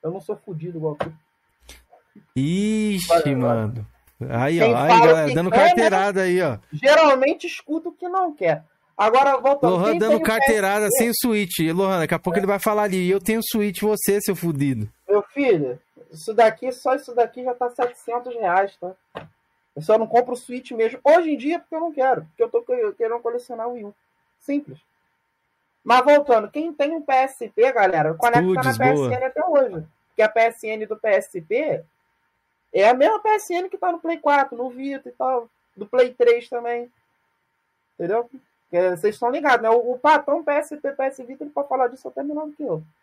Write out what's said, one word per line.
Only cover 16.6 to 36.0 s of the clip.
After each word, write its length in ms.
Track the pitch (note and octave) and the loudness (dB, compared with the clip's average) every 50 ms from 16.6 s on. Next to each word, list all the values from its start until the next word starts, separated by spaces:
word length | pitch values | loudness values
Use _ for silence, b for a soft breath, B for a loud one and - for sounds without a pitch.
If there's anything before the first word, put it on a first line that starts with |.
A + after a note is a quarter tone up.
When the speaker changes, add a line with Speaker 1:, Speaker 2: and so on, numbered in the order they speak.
| - C4 | -8 -8
Speaker 1:
só 240 | B3 - - B3+ C4 | -8 -4 -2 0 0
isso 180 | C#4+ D4 - A#3+ | 0 -2 -6 0
daqui 280 | A#3+ A#3 A3 - B3+ B3 | 0 0 0 -2 -8 -8
já 100 | B3+ B3 | -8 -4
tá 160 | B3 B3+ A#3+ | -4 -4 -6
setecentos 680 | A#3+ - B3 A#3+ A#3+ - - - A#3 A#3+ A#3+ B3+ A#3+ | -2 -2 -4 -4 -4 -8 -10 -8 -8 -6 -6 -8 -10
reais, 400 | A#3 A3 F3+ F3 F#3+ G3 G3 - _ | -4 -2 0 2 2 0 0 -4 _
tá? 140 | - F3+ F#3+ _ _ _ _ - - - _ _ _ _ _ _ _ _ _ | -14 -14 -14 _ _ _ _ -18 -18 -18 _ _ _ _ _ _ _ _ _
Eu 60 | - | -14
só 160 | D#3 - G#3+ A3+ | 0 2 2 2
não 80 | A3+ | 2
compro 280 | G#3+ A3+ A#3+ B3 B3 B3 | 2 2 2 2 2 -6
o 40 | A#3+ | -10
Switch 340 | - - B3 B3+ B3 - | -10 -12 -14 -12 -12 -12
mesmo 280 | B3+ A3 A3+ A3+ B3+ C4 _ | -4 -2 -2 -2 -2 0 _
hoje 280 | C#4 D#4 F4 F4 D#4 | 4 4 4 4 2
em 60 | D4 A#3+ | -4 -4
dia 220 | A#3 D4 E4 E4+ | -4 -4 -4 -4
porque 160 | - _ - | -6 _ -8
eu 40 | D#4+ | -6
não 120 | E4 E4+ | -6 -6
quero. 300 | D4 C#4+ B3+ C4 B3 - D#3+ | -4 -2 0 0 0 -2 -4
Porque 180 | - _ _ A#3 | -14 _ _ -4
eu 60 | A3+ | -2
tô 120 | - A#3+ | -2 -4
que-, 300 | A#3+ - B3 B3 A3+ G#3 F#3+ _ | -4 -2 -4 -2 -2 -4 -4 _
querendo 220 | A#3 A3+ A#3 A#3+ | -6 -4 -4 -6
colecionar 480 | A#3+ A#3 A#3+ B3 A#3+ _ B3 A3+ A3 A#3+ | -6 -6 -8 -8 -10 _ -12 -10 -8 -10
o 60 | B3 | -10
Wii 120 | B3 G#3 | -10 -14
U. 100 | G3+ G3+ _ _ _ _ _ _ _ _ _ | -16 -18 _ _ _ _ _ _ _ _ _
Simples. 380 | _ - C#4+ D4 D4 - - D#3 _ _ _ _ _ _ _ _ _ _ _ _ _ _ _ _ _ _ _ _ _ | _ -6 -6 -6 -6 -8 -20 -20 _ _ _ _ _ _ _ _ _ _ _ _ _ _ _ _ _ _ _ _ _
Mas 220 | - A#3 B3+ B3+ | 2 2 4 6
voltando, 440 | C#4 D4 D4 C#4+ C#4+ B3 A3 G#3 G#3 | 6 6 6 6 6 4 2 2 -2
quem 220 | _ D4 D#4 E4+ | _ -6 -6 -6
tem 200 | D4+ _ C#4+ C#4+ E4 | -4 _ -2 -2 -2
um 60 | E4 | -6
P 100 | D4+ - C4+ | -2 0 2
S 360 | C4 C4 C4 C4 - A#3+ G#3+ | 2 2 0 -2 -10 -14 -10
P, 220 | _ - A3+ C4+ C4+ | _ 2 2 2 4
galera, 400 | A3+ G3+ F#3+ F#3 D#3+ D3+ D3+ D#3+ | 2 2 2 2 2 0 0 0
conecta 280 | D#3+ - A#3+ A#3 A#3+ | 0 0 4 4 4
Speaker 2:
Studios, 360 | F#3 F3+ F#3 B3+ B3+ B3+ B3+ A3 | 2 2 0 0 0 -2 0 2
Speaker 1:
na 80 | B3+ | 2
P 60 | B3+ | 2
S 100 | - D3 | 2 2
N 80 | C#3 B2 | 0 -2
Speaker 2:
boa. 180 | A#2 B3 B3+ C4 | -2 -2 -4 -4
Speaker 1:
até 180 | C4 D4 D#4+ | -4 -4 -2
hoje. 400 | F#4 D#4+ C#4+ C4+ A#3 F#3+ D#3+ D#3 D#3+ _ _ _ _ | 2 2 2 2 2 -2 -10 -12 -14 _ _ _ _
Porque 120 | _ - | _ 0
a 80 | G#3+ G#3+ | 0 2
P 100 | A3 A3+ | 2 2
S 280 | A3+ A3+ A#3 - - A3 | 0 0 0 -4 -10 -10
N 180 | A3 G#3+ G#3+ | -8 -8 -8
do 100 | G3+ G#3+ | -8 -10
P 120 | G#3 - A3 | -6 -2 0
S 320 | G3+ F#3+ F#3 - - F#3 | 0 0 0 -4 -12 -14
P 420 | D#3+ _ G#3+ B3 D#4 D4+ D#3+ - - _ _ _ _ _ _ _ _ _ _ _ _ _ _ _ _ _ | -8 _ -2 -2 -2 -2 -4 -6 -8 _ _ _ _ _ _ _ _ _ _ _ _ _ _ _ _ _
é 160 | - F3+ G3 A3 | 0 2 4 4
a 40 | B3 | 4
mesma 260 | B3+ C#4 F4 A4 G#4 | 4 4 2 2 0
P 100 | G#4+ G#4+ | 0 0
S 220 | G#4+ G#4 - - F4 | 0 0 -2 -4 -4
N 140 | F4 F#4 F#4 | -4 -4 -6
que 80 | - F#4+ | -8 -4
tá 140 | - F4+ | -4 -4
no 80 | E4+ E4+ | -4 -4
Play 180 | _ E4 E4+ E4 | _ -6 -6 -4
quatro, 360 | D#4+ D4+ C#4+ C#4+ C#4 C#4 - | 0 2 2 2 2 0 -4
no 140 | A#3 B3 C4 | -10 -10 -10
Vita 400 | A#3+ B3+ C4+ C#4 C#4 C4+ _ B3 | -10 -10 -10 -10 -10 -10 _ -16
e 20 | |
tal. 380 | A#3+ _ - C4 C4 B3 A#3 A#3 _ _ _ _ _ | -10 _ -4 -2 -2 -4 -6 _ _ _ _ _ _
Do 120 | F#3+ G#3 G3+ | -18 -14 -4
Play 260 | - B3+ | 0 2